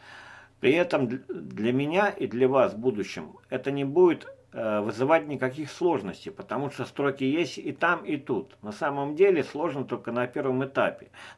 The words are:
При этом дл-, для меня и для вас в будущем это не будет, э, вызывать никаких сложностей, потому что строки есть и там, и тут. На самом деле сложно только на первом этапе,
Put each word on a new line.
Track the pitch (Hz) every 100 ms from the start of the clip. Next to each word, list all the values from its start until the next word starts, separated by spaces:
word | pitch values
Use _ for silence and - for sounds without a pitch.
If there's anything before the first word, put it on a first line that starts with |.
| - - - - - _
При | 123
этом | 160 170 151 123
дл-, | 131 -
для | 330 69 95 110
меня | 131 143 180 208
и | - 120
для | 117 131
вас | 135 98
в | 104
будущем | 127 107 92 87 76 - -
это | 131 139
не | 139
будет, | 139 156 180 156 - - _
э, | - 113 107
вызывать | 104 107 135 160 151
никаких | 139 127 139 143
сложностей, | - 175 139 95 95 -
потому | - 98 123 143
что | -
строки | 120 - 143 139
есть | 131 156 151 -
и | 147
там, | - 170 170
и | - 143
тут. | - 107 - -
На | 104
самом | 104 151 139 143
деле | 151 202 170
сложно | - 143 170 143
только | 127 113 -
на | 117 123
первом | 151 135 127
этапе, | 135 131 95 - - - -